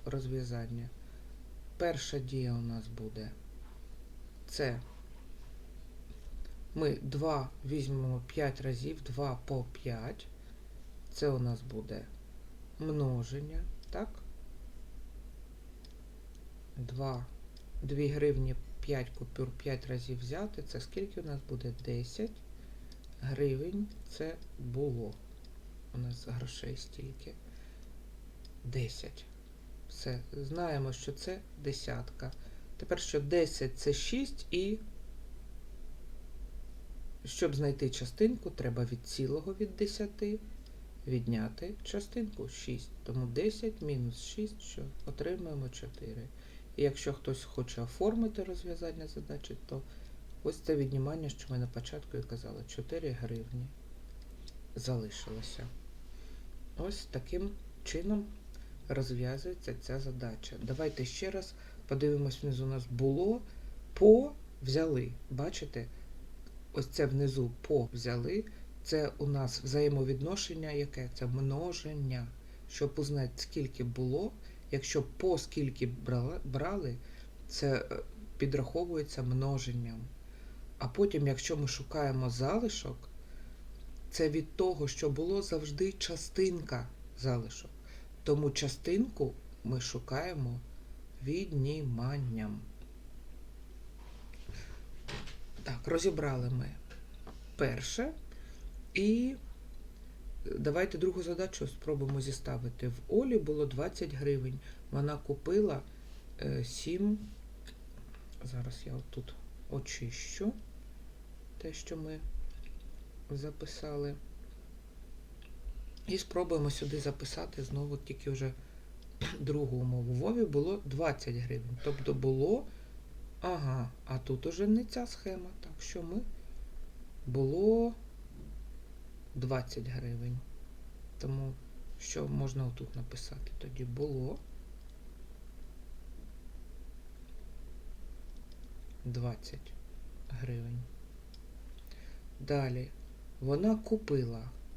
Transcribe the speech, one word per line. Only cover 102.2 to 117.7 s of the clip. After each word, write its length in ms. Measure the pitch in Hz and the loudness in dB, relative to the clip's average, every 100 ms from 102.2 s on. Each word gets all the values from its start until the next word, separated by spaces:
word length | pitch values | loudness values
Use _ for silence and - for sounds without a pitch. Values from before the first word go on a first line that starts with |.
зіставити. 680 | 131 131 135 123 123 - 123 | 2 -2 0 0 -2 0 -2
В 60 | 120 - | -2 4
Олі 300 | 214 262 233 | 6 8 6
було 280 | 151 151 143 | 6 4 4
двадцять 480 | 127 175 - 160 | 2 0 0 -2
гривень. 460 | 135 143 139 127 135 - - - | 2 4 4 4 -2 -6 -10 -2
Вона 260 | 139 143 151 | 2 4 2
купила, 640 | - - 160 196 208 135 - - - - - - | 0 0 6 6 8 4 -2 -12 -12 -12 -10 -4
е, 240 | 139 135 | 0 2
сім. 540 | 120 - 156 180 208 214 - - - - - - - - - - - - | 0 -2 0 4 4 4 0 -10 -12 -12 -12 -12 -12 -10 -10 -10 -10 -8
Зараз 380 | 123 123 123 - - | -4 -2 -4 -4 -4
я 80 | |
отут 400 | 127 - - - - - - - | -6 -4 -6 -6 -8 -8 -10 -4
очищу 840 | 139 - - 120 - - - 202 - - - - - - - - - - - | -4 -2 -4 -4 -4 -6 0 0 0 -8 -10 -12 -12 -12 -12 -12 -12 -12 -8
те, 80 | 160 | -6
що 240 | 156 - 160 | -6 -6 -4
ми 240 | 156 156 - - - - - - - - - - - | -4 -2 0 0 0 -2 -6 -6 -8 -10 -10 -12 -4
записали. 840 | 143 147 143 151 - 151 147 143 143 - - - - - - - - - - - - - - - - - - - | -2 -2 -4 -6 -4 -2 0 0 -2 -8 -10 -10 -12 -12 -12 -14 -12 -10 -10 -12 -12 -10 -8 -6 -6 -6 -8 -2
І 120 | 185 | 0
спробуємо 520 | - 175 170 160 143 | 2 2 4 4 4
сюди 300 | 139 143 147 | 2 0 0
записати 640 | 135 - - - - - | 0 -2 -4 -4 -6 -4
знову 320 | 127 | -2